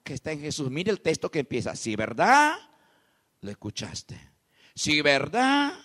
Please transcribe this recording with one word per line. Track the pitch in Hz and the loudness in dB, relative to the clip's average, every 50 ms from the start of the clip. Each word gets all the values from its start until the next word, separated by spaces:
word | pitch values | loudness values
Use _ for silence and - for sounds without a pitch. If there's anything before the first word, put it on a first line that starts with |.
| - | -14
que | - 147 | -10 -10
está | 127 - 156 | -8 -6 -6
en | 156 147 | -6 -6
Jesús". | 143 151 135 - 147 131 | -6 -6 -4 -4 -4 -2
Mire | 127 151 180 208 | -2 -2 -2 -2
el | 208 180 | -2 0
texto | - 165 160 - - 180 | 0 0 0 0 -2 -4
que | - 160 | -2 -2
empieza, | 131 - 139 123 107 117 82 | -4 -2 -2 -4 -2 -4 -6
"Si | - - 113 107 | -6 -6 -4 -2
verdad | 101 110 107 117 113 165 208 254 285 302 302 - 415 - _ _ _ _ _ _ _ _ _ _ _ _ _ _ _ | -2 -2 -2 0 2 4 6 6 6 6 4 0 -4 -10 _ _ _ _ _ _ _ _ _ _ _ _ _ _ _
lo | - 98 | -14 -14
escuchaste, | 104 - - 104 - - 113 98 87 - - - - - - - _ _ _ _ _ _ _ _ - | -14 -10 -12 -10 -10 -10 -10 -10 -12 -14 -14 -14 -18 -20 -20 -20 _ _ _ _ _ _ _ _ -10
si | - - 151 156 151 147 | -6 -2 0 2 4 4
verdad | 147 139 135 127 - 170 233 254 262 277 285 285 285 - - - | 4 4 4 2 0 0 2 2 2 2 2 0 -2 -4 -10 -18